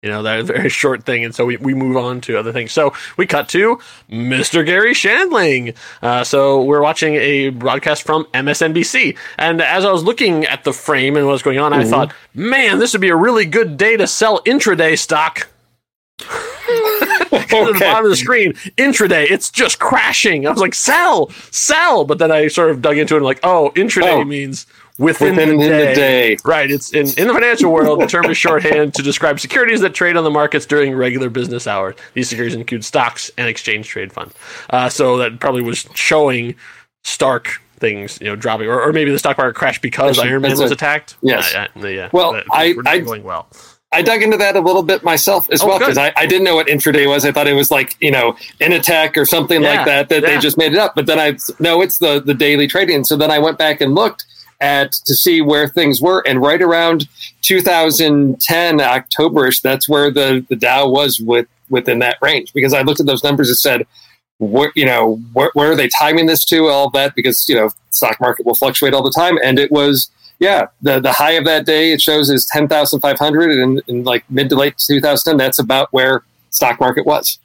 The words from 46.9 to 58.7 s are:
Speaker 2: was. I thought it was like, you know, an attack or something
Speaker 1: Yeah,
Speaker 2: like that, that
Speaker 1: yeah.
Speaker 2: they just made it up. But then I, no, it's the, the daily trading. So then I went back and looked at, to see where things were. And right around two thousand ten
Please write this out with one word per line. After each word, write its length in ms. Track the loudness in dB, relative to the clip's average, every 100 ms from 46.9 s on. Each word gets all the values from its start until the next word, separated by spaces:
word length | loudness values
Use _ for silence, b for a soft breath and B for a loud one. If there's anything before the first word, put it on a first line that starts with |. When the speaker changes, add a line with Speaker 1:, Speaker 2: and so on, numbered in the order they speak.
| 2 2
Speaker 2:
was. 160 | 2
I 80 | 0
thought 160 | 0 0
it 60 |
was 180 | 2 2
like, 240 | 0 -2 -2
you 100 | 0
know, 240 | 2 0 -2 B B
an 140 | 0
attack 420 | 0 2 0 0 0
or 80 | 0
something 360 | 0 0 2
Speaker 1:
Yeah, 120 | 2 2
Speaker 2:
like 100 | 2
that, 240 | 0 2
that 120 | 0
Speaker 1:
yeah. 60 | 2 2
Speaker 2:
they 20 |
just 180 | 0 0
made 160 | 2
it 60 | 2
up. 160 | 0 0
But 100 | 0
then 120 | 2
I, 200 | 0 -2 -8 -4
no, 220 | 0 2
it's 180 | 2 0
the, 200 | 0 0
the 140 | -2
daily 340 | 0 2 2 2
trading. 380 | 0 0 0 0
So 100 | 0
then 160 | 2
I 80 | 2
went 180 | 0 0
back 220 | -2 0
and 160 | 0 2
looked 300 | 0 -4 -20 B B B
at, 320 | -2 0 0 -4 -2
to 80 | 0
see 240 | 2 2
where 280 | 2 2 0
things 320 | 0 0 2
were. 220 | 2 0 0
And 140 | 0
right 200 | 2 2
around 460 | 2 2 2 0 -4 B B B
two 200 | -2 0
thousand 800 | 2 2 2 2 2 2 2 0
ten 400 | -2 0 2